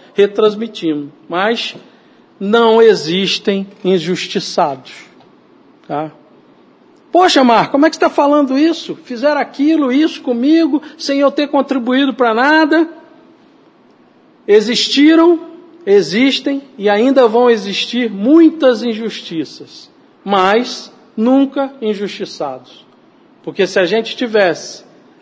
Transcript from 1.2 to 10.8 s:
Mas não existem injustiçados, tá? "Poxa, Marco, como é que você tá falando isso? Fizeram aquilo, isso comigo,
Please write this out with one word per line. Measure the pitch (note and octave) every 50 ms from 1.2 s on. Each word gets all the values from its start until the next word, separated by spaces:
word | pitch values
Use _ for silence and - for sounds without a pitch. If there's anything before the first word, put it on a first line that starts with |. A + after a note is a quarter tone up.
| _ -
Mas | E3+ F3 G3 A3 A#3+ A3+ - - - - - - _ _ _ _ _ _ _ _ _ _
não | G3 G3+ A3 A#3 A#3 A3+ A3 A3+
existem | A3+ A3 G3 - D3 D#3 F3 F#3+ G3 F3+ - - - G#3+ G3 G3 G3 G3 - _ -
injustiçados, | F3+ F#3+ F3+ D#3 E3+ F#3 D3+ - - - G3 - - - - F3 D3 C#3 C3 B2+ - - - - - _ _ _ _ _ _ _ _ _ _ _ _ _ _ _
tá? | - D3+ D3 D#3 D#3 D3+ - _ _ _ _ _ _ _ _ _ _ _ _ _ _ _ _ _ _
"Poxa, | - F4 F#4 F4 - C#4+ C4
Marco, | A#3+ A#3 G#3 E3 - -
como | C#4 D4+
é | D#4+
que | D#4 -
você |
tá | F4+ D#4+
falando | - - C#4+ C#4+ D4 D4 C#4+ B3+ C4 C#4
isso? | D4+ E4+ D#4+ - - - D3+ - -
Fizeram | - B3 A3+ B3+ D4 D4 C#4+
aquilo, | A#3+ - - - C#4 D4+ D#4+ D4+ C#4 B3
isso | B3 C#4+ D#4 E4+ - -
comigo, | - C4+ A#3+ A#3 B3 C#4+ D#4+ E4 E4 C#4+ C4+ D4